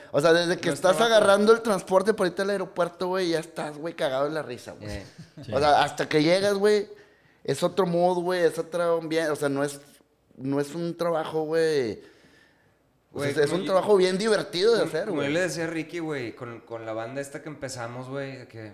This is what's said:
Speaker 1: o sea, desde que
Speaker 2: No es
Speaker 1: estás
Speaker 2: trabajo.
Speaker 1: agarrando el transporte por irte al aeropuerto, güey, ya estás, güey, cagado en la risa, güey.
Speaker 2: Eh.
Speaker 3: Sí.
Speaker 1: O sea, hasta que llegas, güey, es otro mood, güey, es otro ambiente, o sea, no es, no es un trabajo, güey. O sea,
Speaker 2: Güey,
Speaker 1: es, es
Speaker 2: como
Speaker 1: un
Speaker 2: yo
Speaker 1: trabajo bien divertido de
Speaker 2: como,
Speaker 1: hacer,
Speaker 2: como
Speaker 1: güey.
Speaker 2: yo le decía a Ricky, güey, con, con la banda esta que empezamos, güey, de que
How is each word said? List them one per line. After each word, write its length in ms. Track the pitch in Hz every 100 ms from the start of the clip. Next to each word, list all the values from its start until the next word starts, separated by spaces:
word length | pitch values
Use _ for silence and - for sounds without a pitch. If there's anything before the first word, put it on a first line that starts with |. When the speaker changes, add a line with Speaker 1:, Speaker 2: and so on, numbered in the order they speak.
| -
Speaker 1:
o 80 | -
sea, 120 | 160
desde 240 | 165 170 170
que 100 | 170
Speaker 2:
No 60 |
es 60 | 143
Speaker 1:
estás 180 | 190 190
Speaker 2:
trabajo. 180 | 233 220
Speaker 1:
agarrando 380 | 196 196 208
el 80 | 233
transporte 520 | 233 190 - 185 190
por 140 | 202 185
irte 140 | 175
al 80 | 196
aeropuerto, 580 | 202 180 - 170 - 180
güey, 220 | 185 180
ya 100 | 160
estás, 380 | - - 160 147
güey, 160 | 165 160
cagado 320 | 156 131 147
en 60 |
la 80 | 156
risa, 320 | 123 117 -
güey. 160 | 87 104
Speaker 2:
Eh. 140 | 104 95 - - - 143
Speaker 3:
Sí. 80 |
Speaker 1:
O 60 | 123
sea, 240 | 147 143
hasta 240 | 147 - 139
que 120 | 156
llegas, 320 | 151 185 202 196
güey, 320 | 208 208 202 - - _ _ _
es 200 | - 139
otro 220 | 175 175 185
mood, 360 | 170 180 180
güey, 180 | 175 180
es 160 | 165 160
otro 380 | 160 175 170 165
ambiente, 340 | 160 160 160
o 40 | 147
sea, 120 | 147
no 160 | 139
es, 160 | 143 143 - _ _ _ _ -
no 240 | 131 139
es 160 | 143 165
un 220 | 170 170
trabajo, 460 | 170 160 156 160
güey. 480 | 151 165 160 147 117 98 - _ _ _ _ _ _ _ _ _ _
O 60 | 127
sea, 100 | 143
Speaker 2:
Güey, 20 |
Speaker 1:
es, 60 | 151
es 80 | 143
Speaker 2:
como 100 | 170
Speaker 1:
un 60 | 196
Speaker 2:
yo 60 |
Speaker 1:
trabajo 240 | 190 190 202
bien 220 | 180 185
divertido 560 | 226 202 151 170 208
de 60 | 226
Speaker 2:
como, 100 | 160
Speaker 1:
hacer, 140 | 156 214
Speaker 2:
como 100 | 160
Speaker 1:
güey. 100 | 139
Speaker 2:
yo 60 |
le 80 | 156
decía 220 | 180 151
a 40 | 165
Ricky, 320 | 165 156 170
güey, 360 | 160 143 117 -
con, 240 | 120 117
con 240 | - 113 113
la 60 |
banda 300 | 110 117 135
esta 200 | 139 151
que 60 | 160
empezamos, 640 | 147 131 117 117 123 131
güey, 260 | 139 135 127
de 80 | 123
que 240 | 113 107